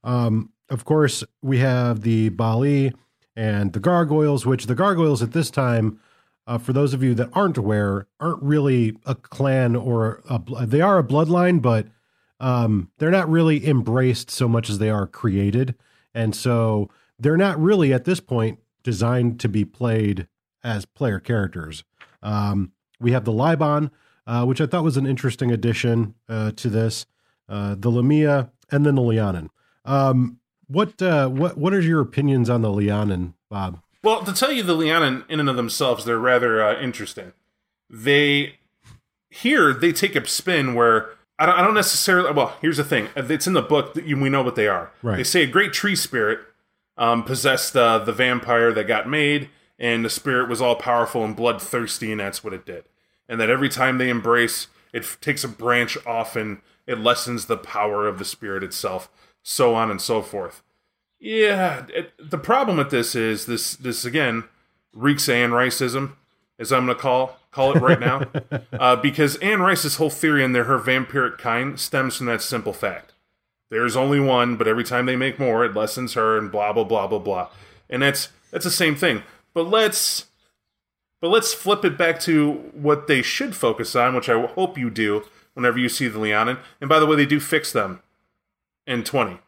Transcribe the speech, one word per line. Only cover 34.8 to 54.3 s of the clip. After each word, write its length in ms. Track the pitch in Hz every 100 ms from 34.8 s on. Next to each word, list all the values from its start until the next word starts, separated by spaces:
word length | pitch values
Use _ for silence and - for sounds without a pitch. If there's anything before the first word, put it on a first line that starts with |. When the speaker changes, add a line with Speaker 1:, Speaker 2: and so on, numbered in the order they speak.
| 160 165 147 127 -
Speaker 2:
in 100 | 156
and 100 | 143
of 60 | 123
themselves, 480 | 117 - 135 117 107
they're 120 | 117
rather, 420 | 123 123 120 110
uh, 160 | 107 113
interesting. 500 | 135 117 104 - 90 _ _ _ _ _ _
They, 640 | 110 117 143 147 143 143 - _ _ - - _ _ _
here, 440 | - 240 294 156
they 180 | 123 170
take 240 | 165 196 151
a 100 | -
spin 460 | - - 170 131
where, 360 | 120 117 110 110 - _ -
I 60 | 160
don't, 100 | 175
I 20 |
don't 100 | 185
necessarily, 580 | 214 202 - - 180 170
well, 240 | 147 127 -
here's 160 | 156 147
the 60 |
thing. 260 | 143 135 104 -
It's 320 | 127 151 -
in 60 |
the 80 | 180
book 320 | 117 147 -
that 120 | 160 156
you, 120 | 135
we 100 | 135
know 140 | 139
what 120 | 127 123
they 120 | 107
are. 240 | 92 85 _
Speaker 1:
Right. 160 | 120 98
Speaker 2:
They 60 |
say 200 | 92 180
a 40 | 143
great 260 | 170 202
tree 220 | - 208 190
spirit, 440 | - 127 107 113 - _ _ _ _ -
um, 260 | 117 117
possessed, 520 | 113 131 139 127 - 135
uh, 240 | 117 113
the 120 | 101
vampire 580 | 110 127 123 117 117 117
that 140 | 110 104
got 220 | 110 113
made, 400 | 151 147 147 139 _ _ _
and 260 | 120 117 113
the 40 |
spirit 380 | - 143 127 123
was 140 | 117
all-powerful 600 | 127 117 123 120 117 123 110
and 100 | 104
bloodthirsty, 760 | 117 110 - 123 117 - 110
and 80 | 107
that's 220 | 98 -
what 100 | 110
it 120 | 92 -
did. 200 | 87 - _ _ _ _
And 120 | 113
that 100 | 110
every 200 | 131 139
time 280 | - 131 127
they 120 | 127
embrace, 580 | 120 107